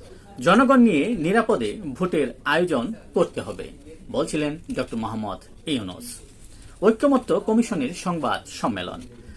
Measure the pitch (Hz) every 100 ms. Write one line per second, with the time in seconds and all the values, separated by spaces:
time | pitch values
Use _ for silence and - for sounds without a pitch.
0 | - - - - 139 220 262 262 226 147
1 | 190 208 160 226 226 175 107 - 156 123
2 | 180 160 123 - 143 160 180 131 117 -
3 | - - - - 107 92 - - - -
4 | - 123 160 156 151 156 - 131 123 113
5 | 107 110 104 95 - - 156 131 92 90
6 | - - - - - - - - 214 220
7 | 285 254 - 160 - 220 233 175 123 -
8 | 180 170 123 95 - - 151 95 90 92
9 | - - -